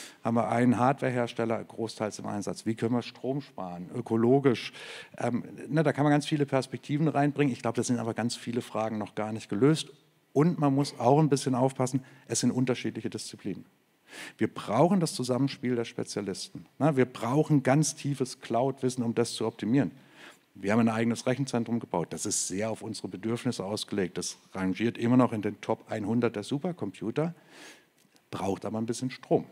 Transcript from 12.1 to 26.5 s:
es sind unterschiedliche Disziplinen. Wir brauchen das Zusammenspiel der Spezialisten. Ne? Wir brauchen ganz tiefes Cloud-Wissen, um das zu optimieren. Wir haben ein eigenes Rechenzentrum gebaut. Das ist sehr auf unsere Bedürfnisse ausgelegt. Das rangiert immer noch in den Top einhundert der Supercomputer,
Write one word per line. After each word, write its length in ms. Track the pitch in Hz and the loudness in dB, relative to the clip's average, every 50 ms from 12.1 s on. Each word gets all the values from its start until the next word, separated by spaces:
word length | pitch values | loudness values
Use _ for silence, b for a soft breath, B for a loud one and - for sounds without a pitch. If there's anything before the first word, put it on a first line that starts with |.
| B B B | B B B
es 140 | - 120 - | -4 -2 0
sind 100 | - 123 | 2 2
unterschiedliche 580 | 98 127 127 123 123 - - 113 - 117 - 107 | 2 2 2 0 0 -2 -2 -4 -6 -6 -6 -6
Disziplinen. 560 | - 110 - - - - - 110 87 90 - - _ _ _ _ _ _ B B B B B B B | -8 -8 -10 -12 -14 -10 -8 -8 -8 -8 -10 -16 _ _ _ _ _ _ B B B B B B B
Wir 160 | - 110 - - | -2 -2 -2 -2
brauchen 460 | - - - 101 123 156 175 202 190 | -4 -4 0 4 4 4 4 4 2
das 140 | 156 - - | 2 0 -2
Zusammenspiel 640 | - 131 120 127 120 139 135 - - - 123 123 | -4 -2 -2 0 0 0 0 -2 -4 -4 -2 -2
der 80 | 117 117 | -2 -2
Spezialisten. 840 | - - - - - - - 104 98 92 - - - - 92 - - _ - | -4 -6 -8 -8 -6 -6 -6 -4 -4 -6 -6 -8 -12 -14 -16 -18 -16 _ 0
Ne? 180 | 127 160 156 | 2 2 4
Wir 80 | 131 127 | 4 2
brauchen 560 | 123 - - 110 113 135 151 151 - 156 139 127 | 2 0 -4 -4 0 2 2 4 4 4 4 6
ganz 320 | 127 131 151 151 - - | 6 4 4 4 2 -2
tiefes 460 | - - 139 143 - 131 - - - | -4 -6 -6 -4 -2 -4 -4 -6 -8
Cloud-Wissen, 640 | - - 110 117 131 135 131 - - 127 123 - 120 | -6 -2 0 0 2 0 0 -2 -2 -2 -2 0 -2
um 120 | 117 110 | 0 0
das 180 | 113 120 - - | 0 0 0 -2
zu 140 | - 113 | -2 -4
optimieren. 460 | 113 - - 107 104 123 143 - - B B B B B B B B B B B _ _ | -4 -4 -4 0 2 4 4 4 2 B B B B B B B B B B B _ _
Wir 160 | 98 98 98 107 | -6 -2 2 4
haben 80 | 120 | 4
ein 80 | 113 113 | 4 4
eigenes 380 | 113 110 117 117 113 - - | 4 2 2 0 0 0 0
Rechenzentrum 540 | 127 127 135 139 135 - 120 117 117 117 117 | 0 0 0 0 0 0 -2 -2 -2 -2 -4
gebaut. 280 | - - - 87 80 - | -4 -2 -2 -2 -2 -2
Das 160 | - 80 - | -4 -6 -4
ist 200 | - - - - | -4 -2 -2 -2
sehr 240 | - 90 95 107 113 | -2 -2 -4 -2 -4
auf 120 | 107 - 98 | -4 -6 -8
unsere 260 | 110 101 - - 95 | -8 -8 -8 -10 -10
Bedürfnisse 560 | 98 92 101 110 117 117 - 127 113 - 92 | -10 -6 -4 -2 -2 -2 -2 -2 -4 -2 -4
ausgelegt. 540 | 95 107 101 - - - 101 95 85 - 90 | -4 -4 -6 -6 -4 -2 -2 -2 -2 -2 -6
Das 200 | 87 - - - _ _ - | -6 -6 -8 -12 _ _ -6
rangiert 460 | 95 95 95 90 90 107 117 113 - | -2 -2 -2 0 0 0 0 0 0
immer 180 | 117 117 127 | 2 4 6
noch 160 | 127 127 113 117 | 6 6 6 2
in 100 | 107 98 | 0 -2
den 180 | 104 104 - | -4 -4 -4
Top 300 | - - 110 - - - | -2 -2 -4 -4 -4 -6
einhundert 460 | 110 113 101 98 113 120 117 117 113 | -6 -4 -2 0 2 2 2 2 0
der 80 | 104 101 | -2 -4
Supercomputer, 920 | - | -4